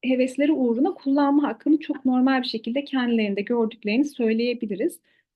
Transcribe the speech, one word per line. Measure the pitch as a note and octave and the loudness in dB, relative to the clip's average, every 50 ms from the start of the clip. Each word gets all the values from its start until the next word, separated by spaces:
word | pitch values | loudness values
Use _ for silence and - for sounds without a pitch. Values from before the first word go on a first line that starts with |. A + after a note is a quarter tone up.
| - | 0
hevesleri | B3 C4 B3 B3+ C4 - - C#4+ D4 | 0 0 2 0 0 0 0 0 0
uğruna | D#4 C4 C4 A#3+ A3+ A3+ C#4 F#4+ F4+ | 2 2 2 0 2 2 0 0 -2
kullanma | - - C#4 C#4 C#4+ C#4+ C#4 C#4+ D4 C#4+ | -4 -2 0 0 2 2 4 4 2 2
hakkını | A#3+ A3+ - - C#4+ D#4 D4+ | 0 -4 -4 0 2 2 2
çok | - - D4 - - | 0 -4 -8 -4 -2
normal | B3+ B3+ B3+ B3+ C4 C4+ C4 | 0 2 2 2 2 2 2
bir | B3+ - | 0 -2
şekilde | - A3 - A#3 A#3 C#4 C#4+ | -6 -6 -6 -4 -6 -6 -6
kendilerinde | C#4+ C#4 C4+ B3 A#3+ A#3 A3+ G#3+ G#3 G3 F#3+ | -4 -4 -2 0 0 2 0 0 0 -2 -4
gördüklerini | G3+ - A#3+ A#3+ A3+ A3 A3+ - - G#3 G#3 A#3+ D4 | -2 -2 0 0 0 -2 -4 -6 -6 -2 0 0 0
söyleyebiliriz. | D4 - - A#3+ A3 A3+ A3+ A#3 B3 A#3+ A#3+ - G#3 G3+ F3+ B3 F4 - - _ _ _ _ _ _ _ | -2 -2 -2 0 0 0 0 0 -2 -2 -4 -6 -8 -4 -4 -4 -4 -4 -6 _ _ _ _ _ _ _